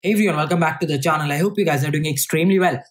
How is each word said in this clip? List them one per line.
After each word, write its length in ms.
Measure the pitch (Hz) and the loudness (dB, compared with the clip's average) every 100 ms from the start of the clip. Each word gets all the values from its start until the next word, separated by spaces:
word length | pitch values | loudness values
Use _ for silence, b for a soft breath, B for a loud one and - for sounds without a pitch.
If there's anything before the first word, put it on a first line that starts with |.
Hey 100 | 180 | 0
everyone, 240 | 208 208 151 | 0 2 0
welcome 220 | 156 175 | 0 0
back 200 | 160 160 | 0 -2
to 80 | 156 | -4
the 100 | 143 | -2
channel. 340 | 165 156 147 | 0 0 -2
I 60 | 143 | 0
hope 220 | 196 208 | -2 0
you 40 | |
guys 220 | 180 143 135 | 0 0 0
are 60 | |
doing 160 | 151 156 | -2 -2
extremely 500 | 139 - 160 175 190 | -4 -2 0 2 4
well. 240 | 180 131 - | 2 0 -10